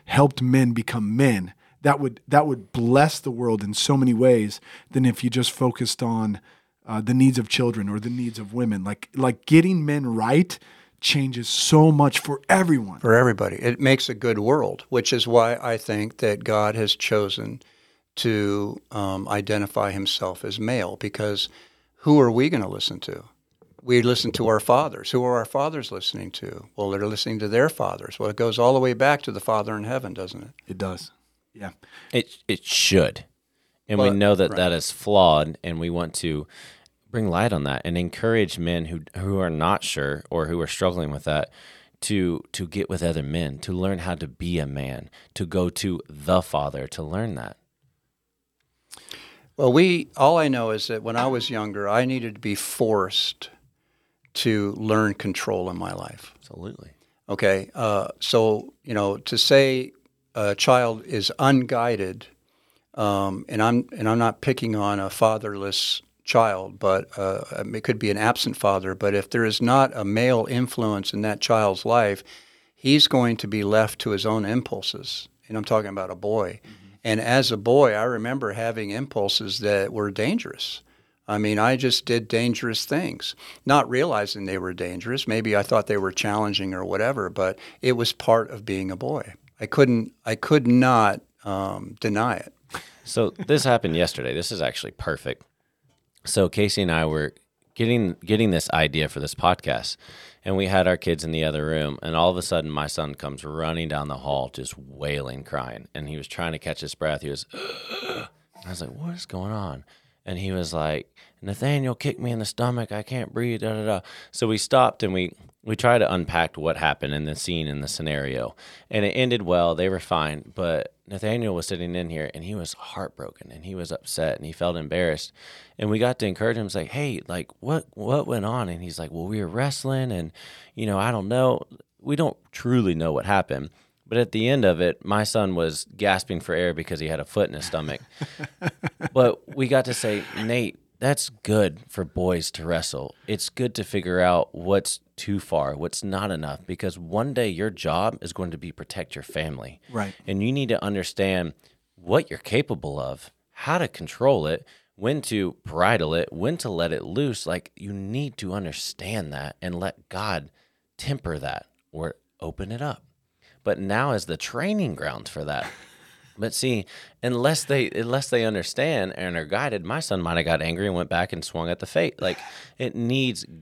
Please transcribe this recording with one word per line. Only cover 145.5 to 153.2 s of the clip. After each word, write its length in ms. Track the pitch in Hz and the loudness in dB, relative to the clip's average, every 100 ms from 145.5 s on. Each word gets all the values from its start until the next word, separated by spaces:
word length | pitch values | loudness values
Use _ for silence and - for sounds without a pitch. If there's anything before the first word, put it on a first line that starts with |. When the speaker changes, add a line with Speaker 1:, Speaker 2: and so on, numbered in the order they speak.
| 80 69 73 | -2 -2 -4
Speaker 3:
what's 280 | - - | -6 -6
not 280 | 104 95 101 | -6 -4 -4
enough, 340 | 82 73 73 90 | -6 -6 -10 -10
because 320 | 87 95 87 | -8 -6 -8
one 340 | 82 101 135 | -4 -2 -2
day 160 | 123 110 | -2 -2
your 200 | 85 107 | -2 -4
job 480 | 87 80 82 104 - | -4 -2 0 0 -4
is 120 | 82 | -10
going 180 | - 87 | -8 -8
to 60 | 80 | -8
be 140 | 87 | -12
protect 440 | - - 95 82 - | -14 -12 -12 -12 -12
your 80 | |
family." 560 | - 76 80 65 60 - - | -10 -6 -6 -8 -12 -18 -10
Speaker 1:
Right. 220 | 117 101 - - | -6 -6 -8 -6
Speaker 3:
And 160 | 98 | -2
you 80 | 113 | -2
need 180 | 139 123 | -2 -2
to 140 | 110 | -2
understand 720 | 101 101 87 - 98 92 85 - _ _ _ _ | -2 -4 -4 -2 0 0 -2 -8 _ _ _ _
what 340 | 87 135 - | 0 2 2
you're 100 | 76 | -6
capable 600 | - 117 143 92 76 71 | -2 0 0 -4 -6 -6
of, 320 | 65 67 | -6 -10